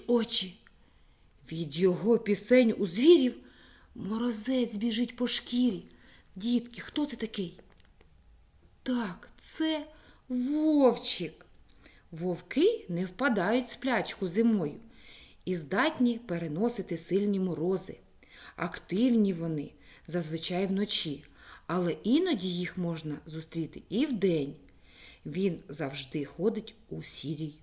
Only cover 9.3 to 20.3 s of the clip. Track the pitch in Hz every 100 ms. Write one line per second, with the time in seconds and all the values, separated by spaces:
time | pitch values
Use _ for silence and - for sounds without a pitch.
9.3 | - - - 320 311 302 - - - -
10.3 | 254 247 302 311 294 262 185 - - 165
11.3 | - - - - - - - - 160 180
12.3 | 170 - - 370 466 - 170 185 - 269
13.3 | 208 180 247 247 - 269 233 - - 185
14.3 | 175 226 214 151 - - - - - -
15.3 | - - 180 147 190 294 311 247 233 -
16.3 | 170 165 151 233 233 180 165 - 185 208
17.3 | 196 185 156 170 190 - - - - -
18.3 | - - - - - - 185 254 233 202
19.3 | 170 165 151 143 - - - - 170 156